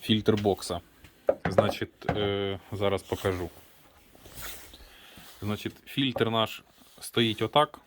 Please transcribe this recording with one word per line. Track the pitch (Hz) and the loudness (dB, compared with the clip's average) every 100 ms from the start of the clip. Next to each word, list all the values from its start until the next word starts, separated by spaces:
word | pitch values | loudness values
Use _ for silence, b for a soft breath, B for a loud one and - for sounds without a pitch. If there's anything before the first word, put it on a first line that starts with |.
фільтрбокса. | - 110 101 107 104 92 - 87 - _ - _ - - - | 2 2 4 4 2 0 -2 -6 -8 _ -20 _ -2 -2 2
Значить, | - 110 - - _ - | 2 2 -2 -8 _ -6
е, | 101 101 101 98 98 - | 0 0 0 -2 -4 -8
зараз | 101 98 98 | -2 0 0
покажу. | - - 101 92 85 - - - - - - - - - - - B B B B B B B B | -2 -4 -2 -2 -6 -10 -20 -20 -20 -20 -20 -20 -20 -14 -14 -14 B B B B B B B B
Значить, | 101 104 - - - | -6 -4 -6 -10 -8
фільтр | - 135 120 113 | 0 0 2 2
наш | 113 110 - - - - - | 2 0 -4 -18 -20 -20 -16
стоїть | - - 117 104 | -4 2 2 2
отак. | 110 147 147 - | 2 4 4 0